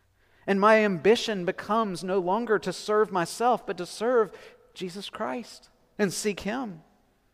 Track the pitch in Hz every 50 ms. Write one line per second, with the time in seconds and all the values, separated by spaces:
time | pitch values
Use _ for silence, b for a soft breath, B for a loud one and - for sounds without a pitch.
0 | _ _ _ _ _ _ _ _ _ - 196 196 196 220 220 220 214 208 190 156
1 | 135 190 - - - 233 214 185 175 190 185 - - - 208 226 226 196 175 151
2 | 185 180 190 196 170 180 196 233 240 226 214 190 - 180 - - - - 214 208
3 | 214 - 196 180 165 - - - 233 254 226 - - - 190 175 175 - - -
4 | 208 247 254 233 214 - B B B B B B _ _ _ - 190 180 165 202
5 | 190 - - - 214 - 254 247 220 - - - - _ _ _ _ _ _ -
6 | 208 190 - - - 214 190 - - 190 226 269 254 208 170 156 - _ _ _
7 | _ _ _ _ _ _